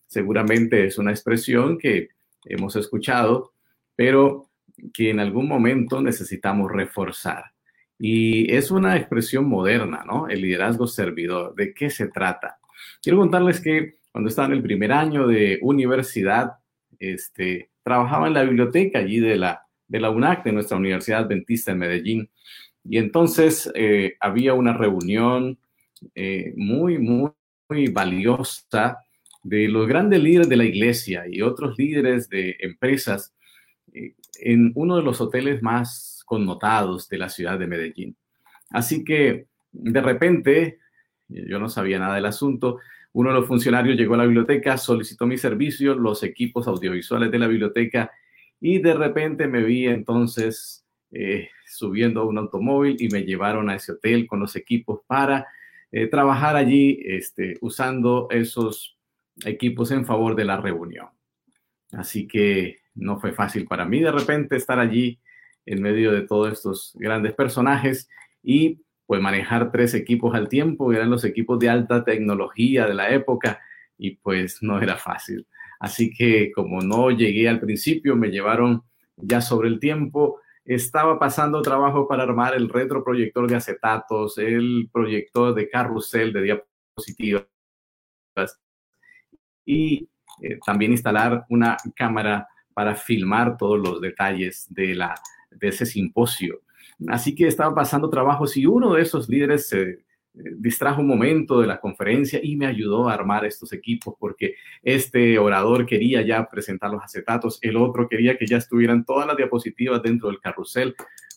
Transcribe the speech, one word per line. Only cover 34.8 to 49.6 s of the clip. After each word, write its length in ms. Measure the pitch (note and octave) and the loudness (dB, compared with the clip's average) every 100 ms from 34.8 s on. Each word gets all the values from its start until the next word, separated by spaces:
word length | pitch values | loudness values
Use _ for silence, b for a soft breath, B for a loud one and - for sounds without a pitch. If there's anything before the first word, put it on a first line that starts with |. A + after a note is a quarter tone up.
| E3+ F3 | 0 0
de 40 | |
los 180 | D3 A#2 | 0 -2
hoteles 440 | A2 B2+ C3+ B2+ | -2 -2 -2 -2
más 540 | A2+ A#2+ A#2 - - - - | -2 -2 -4 -8 -16 -20 -6
connotados 800 | A2 G2 F2 G#2+ A2 G2 F2+ - | -4 -2 -2 0 0 0 -4 -8
de 100 | F#2 | -8
la 120 | F2+ | -8
ciudad 280 | - F2 F#2+ | -8 -6 -6
de 100 | F2 | -6
Medellín. 500 | E2+ E2 F2+ F#2+ - _ b b b _ | -6 -8 -10 -14 -16 _ b b b _
Así 340 | A#2 A#2+ D#3 | -6 -2 -4
que, 440 | D#3+ D3+ C3+ - - _ _ | 0 2 2 2 -6 _ _
de 300 | - A2+ B2 | -8 -2 0
repente, 800 | B2+ B2 F3 E3+ C3+ D3+ D#3+ b b b b _ - | 2 2 4 4 4 4 2 b b b b _ -18
yo 280 | - - G2+ | -14 -8 -6
no 120 | A2+ | -6
sabía 280 | G#2+ F#2+ F#2+ | -4 -2 -2
nada 160 | F#2+ G2 | -2 -2
del 100 | G#2 | -2
asunto, 540 | G#2+ C#3+ A#2+ B2+ B2 B B B | -2 -2 -2 -4 -4 B B B
uno 160 | A#2+ B2+ | 0 2
de 100 | C3 | 2
los 80 | B2+ | 2
funcionarios 500 | B2 B2 A#2+ A#2+ A#2+ | 2 2 4 4 2
llegó 160 | G#2+ A#2 | 4 4
a 20 | |
la 80 | A#2+ | 6
biblioteca, 520 | A#2 A2+ C#3+ C#3 C3 | 4 4 2 2 0
solicitó 480 | - A2+ A2 - A#2+ | 0 0 -2 -4 -2
mi 120 | B2+ | 0
servicio, 580 | B2+ G#2+ D3 C#3+ C#3 C3 | -2 0 -2 0 0 2
los 260 | A2+ G#2 | 0 -2
equipos 440 | G2+ - A#2+ A#2+ A#2+ | -4 -4 -4 -2 -2
audiovisuales 640 | F#2 F#2 F2+ - A#2 A2+ | -2 -4 -4 -4 -2 0
de 80 | A#2+ | 2
la 80 | A2+ | 2
biblioteca, 640 | A2 G#2 A#2+ A#2 B2 A2 b b b b _ | 2 0 0 0 0 -4 b b b b _
y 200 | E3 F#3 | 0 2
de 140 | E3 | 2
repente 540 | D#3 D3+ D3+ D#3 D#3 C#3+ | 2 0 -2 -2 -2 -2
me 160 | B2 | 0